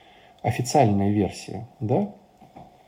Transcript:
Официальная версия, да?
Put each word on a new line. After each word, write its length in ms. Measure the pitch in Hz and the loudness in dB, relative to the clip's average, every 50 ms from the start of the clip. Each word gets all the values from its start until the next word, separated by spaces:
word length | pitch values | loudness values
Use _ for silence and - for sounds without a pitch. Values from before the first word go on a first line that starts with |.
| - - - - - - - _ - | -20 -20 -20 -20 -20 -20 -14 _ -4
Официальная 680 | 120 - - 123 - - 151 123 104 101 98 98 101 | -4 -2 -2 -2 2 4 4 4 4 4 2 2 2
версия, 580 | 104 107 92 - - - - - - 104 120 - - - | 2 2 0 0 -2 -8 -14 -12 -12 -12 -12 -14 -12 -6
да? 320 | 110 104 127 196 208 202 - - - _ _ _ - - - - - - - _ _ | -2 0 0 0 0 -2 -6 -14 -20 _ _ _ -20 -20 -20 -20 -20 -20 -20 _ _